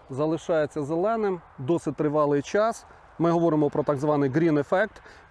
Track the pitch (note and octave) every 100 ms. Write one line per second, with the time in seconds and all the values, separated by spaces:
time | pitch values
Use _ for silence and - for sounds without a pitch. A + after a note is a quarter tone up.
0 | - C3 D3+ D#3+ - E3 D3 - C#3 E3
1 | G3+ A3+ G#3 F3+ - - C3 E3 - D3
2 | D3+ D3 D3 C#3+ - G3+ A3 A3 - -
3 | - - E3 E3+ E3+ D#3 D3 - D3 C#3+
4 | D3+ D3 C#3 C3+ E3+ D3 C#3+ F#3 G#3+ -
5 | - - -